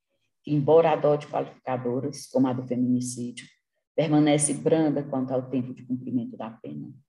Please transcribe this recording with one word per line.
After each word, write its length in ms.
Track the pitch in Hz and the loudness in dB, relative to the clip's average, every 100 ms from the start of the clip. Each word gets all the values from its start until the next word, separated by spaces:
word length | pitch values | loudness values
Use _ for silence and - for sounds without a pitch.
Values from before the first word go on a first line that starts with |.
| _ _ _ _ | _ _ _ _
que, 100 | - | -2
embora 380 | 147 147 160 165 | 0 6 6 6
adote 360 | 151 147 147 - | 4 2 2 0
qualificadoras, 1000 | - 139 - - 127 123 123 135 143 - | -6 -6 -10 -6 -4 -2 -4 -4 -10 -4
como 200 | 127 131 | 0 0
a 60 | |
do 140 | 123 131 | 0 -4
feminicídio, 800 | 123 123 123 123 123 120 - - _ _ _ _ - | -2 0 0 -2 -6 -10 -10 -18 _ _ _ _ -2
permanece 580 | 156 151 151 147 147 | 2 4 4 4 2
branda 500 | 143 156 160 156 143 | -2 2 2 2 0
quanto 280 | 147 131 127 | -4 -4 -2
ao 180 | 131 127 | -4 -2
tempo 240 | 135 127 | -4 -4
de 120 | 123 - | -10 -8
cumprimento 500 | 123 127 123 117 - | -8 -4 -4 -4 -8
da 140 | 110 | -12
pena. 440 | 113 - 73 147 - | -12 -14 -12 -14 -16